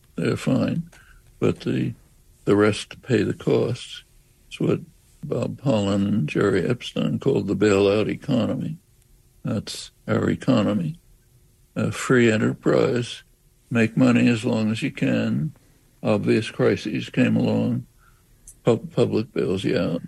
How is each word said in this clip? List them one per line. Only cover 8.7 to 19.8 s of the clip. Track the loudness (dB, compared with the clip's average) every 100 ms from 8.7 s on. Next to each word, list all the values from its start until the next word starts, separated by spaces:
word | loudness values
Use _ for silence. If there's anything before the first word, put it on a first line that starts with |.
| -8 _ _ _ _ _ _
That's | -6 -6 -6 -12 -16 _ -4
our | -2 0
economy. | 0 2 2 2 0 -4 -8 _ _ _ _ _ _ _ -6
A | -4
free | -4 2 4 4
enterprise, | 4 0 0 2 4 2 0 -4 -10 -20 _ _ _ -4
make | 0 2 4
money | 4 6 4
as | 2 0
long | 0 0
as | -2
you | -4
can. | -2 0 0 0 -2 -4 -8 _ _ _ -6
Obvious | -2 0 2 0 0
crises | 0 2 2 -2 -6 -4
came | 0 2 2
along, | 2 0 0 -2 -6 _ _ _ _ _ -20 -4
pub-, | 0 0 0
public | -2 0 0 -4
bails | -4 -2 -2
you | -2
out. | 0